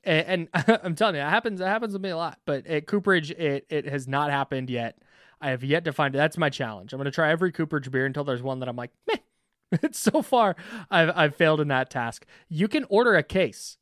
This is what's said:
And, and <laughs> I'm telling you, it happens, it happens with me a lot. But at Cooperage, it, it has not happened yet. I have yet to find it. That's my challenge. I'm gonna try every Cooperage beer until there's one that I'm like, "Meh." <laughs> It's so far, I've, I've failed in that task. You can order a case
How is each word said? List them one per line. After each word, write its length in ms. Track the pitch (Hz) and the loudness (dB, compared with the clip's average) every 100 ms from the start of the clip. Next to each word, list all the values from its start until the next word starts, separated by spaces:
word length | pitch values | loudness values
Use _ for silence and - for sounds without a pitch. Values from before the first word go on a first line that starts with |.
And, 460 | - 160 170 185 165 | 2 0 2 -2 -2
and 260 | 175 180 226 | 0 2 2
<laughs> 0 | |
I'm 140 | 185 156 | 2 0
telling 180 | 214 | 0
you, 60 | 156 | 0
it 80 | 143 | 0
happens, 320 | 208 226 190 | 0 0 -4
it 60 | 185 | -2
happens 260 | 214 226 | -2 -4
with 100 | 196 | -6
me 60 | 190 | -6
a 80 | 165 | -4
lot. 240 | 165 - | -6 -6
But 220 | - 139 - | -4 -4 -2
at 220 | 151 156 | -4 -2
Cooperage, 420 | 208 190 180 151 | -2 2 2 0
it, 360 | 170 156 139 _ | -4 -2 -2 _
it 180 | 151 143 | -6 -4
has 220 | 139 127 | -6 -2
not 220 | 139 147 | -2 0
happened 380 | 139 135 135 127 | 0 -2 -4 -4
yet. 300 | 120 113 - _ _ _ _ | -4 -4 -10 _ _ _ _
I 100 | 143 | -6
have 140 | 127 | -4
yet 200 | 135 160 | 0 0
to 80 | 170 | 0
find 220 | 139 143 | 0 0
it. 40 | 135 | 2
That's 200 | 156 170 | 0 2
my 120 | 151 | -2
challenge. 420 | - 123 104 98 | 0 -6 -8 -12
I'm 60 | 131 | -6
gonna 120 | 139 | -4
try 200 | 151 156 | 0 2
every 200 | 165 180 | 4 2
Cooperage 400 | - 156 151 131 | 0 -2 -2 -2
beer 160 | 131 135 | 0 0
until 180 | 135 | -2
there's 180 | 143 123 | -4 -4
one 180 | 131 131 | -4 -6
that 80 | 127 | -6
I'm 80 | 120 | -8
like, 160 | 123 _ - | -12 _ -4
"Meh." 100 | 440 | -4
<laughs> 40 | _ _ _ _ _ 165 | _ _ _ _ _ -2
It's 180 | 294 - | -2 0
so 220 | - 320 | 0 0
far, 340 | - 247 208 170 - 233 170 | 2 4 4 0 -10 -16 0
I've, 200 | 180 165 180 | 2 4 4
I've 180 | 151 | 0
failed 240 | 143 165 156 | 4 4 4
in 100 | 147 | 2
that 200 | 131 131 | 0 0
task. 380 | 131 117 - _ - _ | -4 -6 -8 _ -20 _
You 180 | 156 208 | -2 0
can 160 | 311 262 | 0 2
order 260 | 202 240 185 | 4 6 4
a 60 | |
case 560 | - 190 151 - - - | 4 0 0 -2 -16 -18